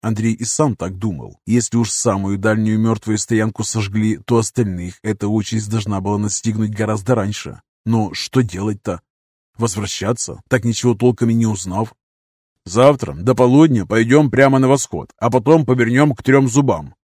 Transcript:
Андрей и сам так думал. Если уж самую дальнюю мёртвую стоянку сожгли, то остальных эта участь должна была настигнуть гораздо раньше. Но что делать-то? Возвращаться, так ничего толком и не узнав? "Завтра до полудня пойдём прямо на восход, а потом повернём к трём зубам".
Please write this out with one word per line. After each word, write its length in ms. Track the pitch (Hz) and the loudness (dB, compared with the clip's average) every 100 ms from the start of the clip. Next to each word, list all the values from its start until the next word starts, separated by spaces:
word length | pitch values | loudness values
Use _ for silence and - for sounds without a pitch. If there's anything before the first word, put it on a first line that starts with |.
Андрей 320 | 113 107 113 | -4 -2 -2
и 100 | 113 | -2
сам 320 | 117 - 151 104 | -6 -2 -2 -2
так 220 | 90 92 | -8 -6
думал. 400 | 110 78 52 - - | -6 -6 -12 -16 -2
Если 300 | 117 113 117 | 0 0 -2
уж 140 | 117 | -2
самую 480 | - 120 98 98 98 | -2 -2 0 -2 -2
дальнюю 400 | 104 110 110 110 | 0 0 0 0
мёртвую 400 | 113 110 - 107 | 0 -2 -2 -4
стоянку 460 | - 113 110 - | 0 0 -2 -4
сожгли, 540 | 113 113 101 104 107 110 | -6 -4 -2 -2 -2 -2
то 200 | - 117 | 0 0
остальных 600 | 110 - 104 90 90 - | 0 -2 -2 -4 -8 -8
эта 260 | 107 104 104 | -8 -4 -2
участь 420 | 110 104 113 104 | -2 -2 -6 -4
должна 300 | 113 107 98 | -6 -4 -4
была 180 | 95 104 | -2 -2
настигнуть 520 | 104 - 117 107 107 | -4 -4 -4 -2 -4
гораздо 440 | 107 107 110 98 | -2 -4 -2 0
раньше. 460 | 120 98 104 - - _ _ | 0 0 -6 -12 -16 _ _
Но 280 | - 113 104 | -2 0 -2
что 300 | - - 131 | -6 -2 0
делать-то? 580 | 117 92 104 104 - 87 _ _ _ _ _ - | 0 -2 -6 -6 -8 -8 _ _ _ _ _ -4
Возвращаться, 840 | 113 104 101 - 98 117 - - _ | -4 -4 -8 -6 -4 -4 -6 -12 _
так 160 | 127 | -2
ничего 300 | 117 110 123 | -2 -2 -2
толком 360 | 107 123 113 117 | 2 0 2 0
и 40 | |
не 120 | 113 113 | 2 0
узнав? 480 | 107 92 90 110 _ _ _ _ _ _ _ | -2 -6 -6 -6 _ _ _ _ _ _ _
"Завтра 500 | - 98 135 143 - | -4 4 4 4 -4
до 200 | 71 101 | -4 -2
полудня 520 | 123 123 135 160 120 90 | 4 6 6 6 4 0
пойдём 440 | 110 117 143 147 | 0 4 4 4
прямо 280 | 123 139 135 | 4 4 4
на 100 | 131 | 4
восход, 420 | 139 - 80 - _ | 2 0 -10 -12 _
а 120 | 113 | 0
потом 340 | 123 117 160 | 0 4 4
повернём 500 | 127 123 113 123 151 | 4 2 2 2 2
к 80 | 123 | 0
трём 260 | - 135 135 | 2 4 4
зубам". 460 | 123 135 87 71 _ | 2 2 -2 -6 _